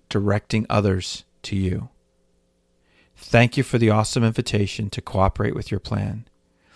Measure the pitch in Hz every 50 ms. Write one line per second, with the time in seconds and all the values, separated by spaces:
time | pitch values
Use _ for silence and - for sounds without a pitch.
0 | _ _ - 104 101 101 101 104 - _ - 110 - - - 107 104 101 95 92
1 | - - - - - _ _ _ - - 104 98 95 92 - - - - - _
2 | _ _ _ _ _ _ _ _ _ _ _ _ _ _ _ _ _ _ _ _
3 | _ _ _ - - - - 117 120 117 - 143 127 - - 117 117 110 104 107
4 | 107 - - 131 117 110 110 - 123 - - 104 101 95 - - 107 98 - -
5 | - - - 98 95 95 - - 107 113 - - 104 - 104 98 - - - 101
6 | 101 104 104 107 113 - _ _ _ _ _ _ _ _ _